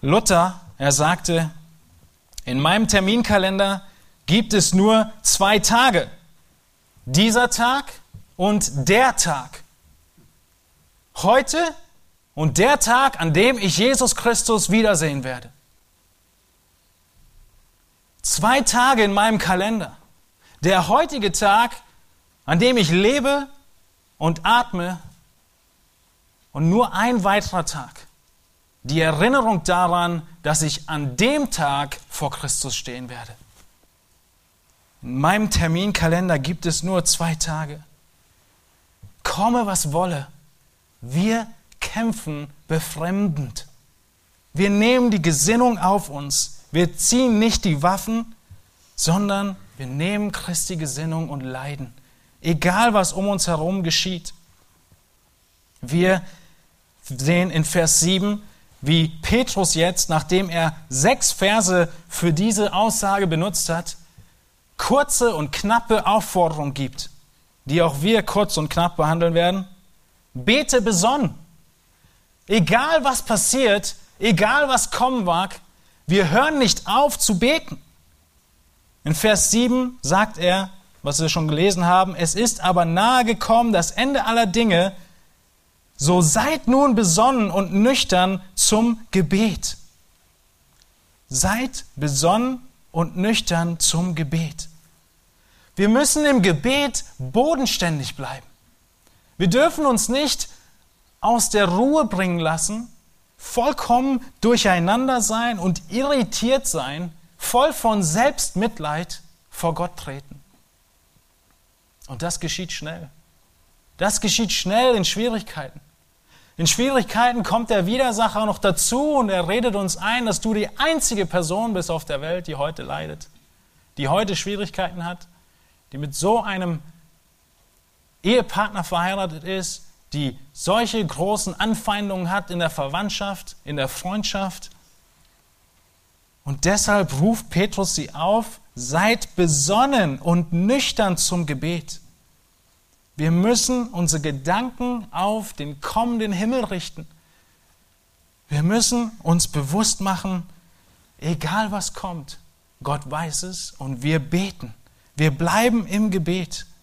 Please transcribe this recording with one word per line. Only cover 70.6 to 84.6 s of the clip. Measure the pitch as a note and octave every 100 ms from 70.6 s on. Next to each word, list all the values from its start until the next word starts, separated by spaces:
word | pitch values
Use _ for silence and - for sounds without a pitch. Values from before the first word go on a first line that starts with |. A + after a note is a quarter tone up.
| D4 B3+
besonnen.“ | A3 F#3+ G3+ C#4+ A3 - - _ _ _ _ _ _ _ _ _ _
Egal | G#3+ D#3 G#3+ C#4+ D#4+
was | C4+ B3+
passiert, | - A3 - B3+ B3+ G3+ G3+ - - _
egal | G#3+ F3 G#3 C4+ D4
was | B3+ -
kommen | - B3 B3+
mag, | F#3 E3+ F#3+ - - _ _ _ -
wir | F#3 F3+
hören | F#3 C#4+ D4+
nicht | A#3+ - -
auf | A3 C#4+ -
zu | - G3
beten. | A#3 D#4 - - - _ _ _ _ _ _ _ _ _ _ _
In | -
Vers | D#3 G#3+ G#3 -
sieben | A3+ B3 B3+ B3+ B3
sagt | C#3 F#3 G#3+ F#3
er, | F3 F#3 F#3+ - _ -
was | C#3+ C#3+
wir | D#3+
schon | E3 D#3
gelesen | D3+ F#3 F3+
haben, | F3 F#3 F#3+ F3
„Es | E3
ist | F#3 A#3 -
aber | F#3 F3+
nahe | E3+ E3+ A3 B3+
gekommen, | A3+ A3+ - A3+ A#3
das | G3 E3+
Ende | - B3+ C#4
aller | - A3+ A3+
Dinge. | F3+